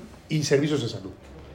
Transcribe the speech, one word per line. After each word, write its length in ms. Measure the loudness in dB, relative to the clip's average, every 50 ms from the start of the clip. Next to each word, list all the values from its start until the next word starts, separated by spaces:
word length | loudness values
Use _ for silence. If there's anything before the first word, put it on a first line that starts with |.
| -8 -14 -16 -16 -6 -2
y 140 | 0 0 4
servicios 380 | 6 6 6 6 4 2 2 0
de 60 | 0
salud. 220 | -4 -6 -8 -10 -12 -14 -16 -18 -18 -16 -16 -16